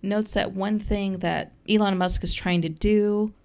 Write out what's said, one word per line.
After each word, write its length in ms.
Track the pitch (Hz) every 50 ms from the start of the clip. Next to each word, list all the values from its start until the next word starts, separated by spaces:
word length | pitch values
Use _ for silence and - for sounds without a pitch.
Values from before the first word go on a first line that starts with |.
notes 300 | - 196 202 214 214 208
that 220 | - 208 - - 190
one 260 | 190 190 202 214 208
thing 400 | 208 - 214 202 196 196 190 180
that 320 | 180 170 165 147 - - - _ _ -
Elon 280 | 208 214 208 202 190
Musk 260 | 185 185 180 - - -
is 100 | 175 -
trying 280 | - - 185 180 175
to 80 | 165 170
do 640 | 160 156 - 208 214 214 208 208 208 208 214 214 208 _